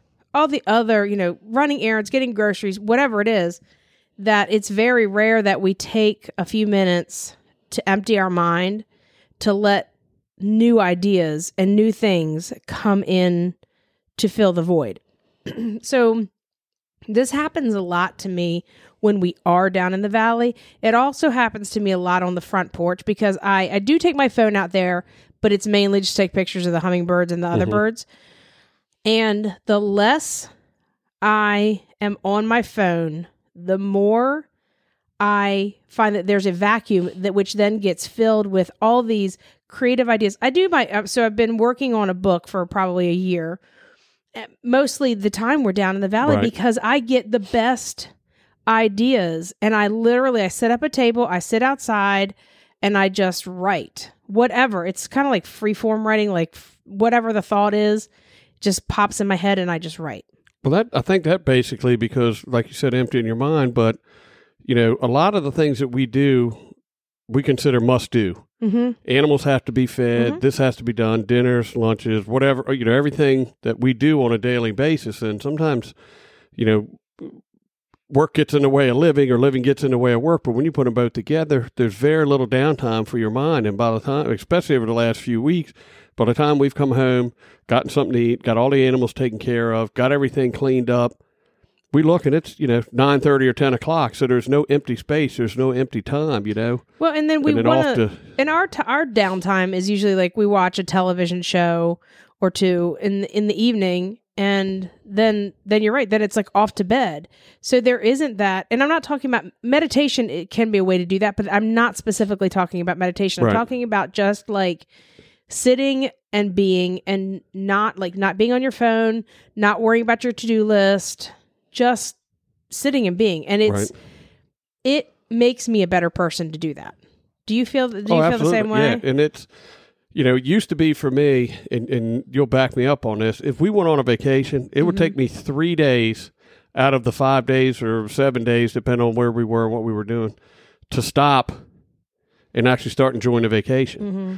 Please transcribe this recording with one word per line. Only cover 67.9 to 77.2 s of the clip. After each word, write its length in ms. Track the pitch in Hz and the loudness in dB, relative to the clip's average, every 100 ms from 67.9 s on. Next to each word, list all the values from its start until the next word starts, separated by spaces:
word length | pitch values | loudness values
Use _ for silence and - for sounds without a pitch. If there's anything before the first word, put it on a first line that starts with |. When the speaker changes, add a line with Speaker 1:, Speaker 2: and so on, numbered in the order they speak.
| 123 - | 0 0
Speaker 2:
do. 320 | 120 98 - - - | 0 0 -4 -14 -6
Speaker 1:
Mm-hmm. 300 | 220 233 247 233 - | -2 0 -2 -4 -2
Speaker 2:
Animals 340 | 127 151 143 | 2 2 2
have 200 | 147 135 - | 2 -2 0
to 60 | |
be 140 | 120 123 | -2 -2
fed. 460 | - 120 120 117 | 0 0 0 0
Speaker 1:
Mm-hmm. 80 | 101 | 0
Speaker 2:
This 180 | 135 135 | -2 0
has 180 | 131 - | 0 -2
to 60 | |
be 80 | 120 | -6
done. 280 | 113 110 113 | -2 0 0
Dinners, 520 | 104 123 123 123 110 120 | 2 2 2 0 -2 -2
lunches, 500 | 113 107 113 110 101 | 0 0 0 -2 0
whatever, 480 | 127 135 131 127 | 0 2 0 -2
you 100 | 135 113 | -2 2
know, 60 | |
everything 640 | 127 147 139 139 135 123 _ | 2 2 2 2 2 0 _
that 180 | 117 113 | -6 0
we 140 | 127 | 0
do 300 | 117 147 151 | 2 2 2
on 80 | 120 | 2
a 40 | 117 | 0
daily 320 | 123 123 117 | 0 -2 -2
basis. 500 | 104 151 156 117 - | -2 0 -2 -4 -8
And 200 | 110 104 | -6 -6
sometimes, 520 | 139 151 160 123 - - - - _ _ _ - | -6 -2 -2 -2 -4 -14 -20 -20 _ _ _ -4
you 100 | 110 | 0
know, 220 | 110 107 - _ - | 0 -2 -14 _ -20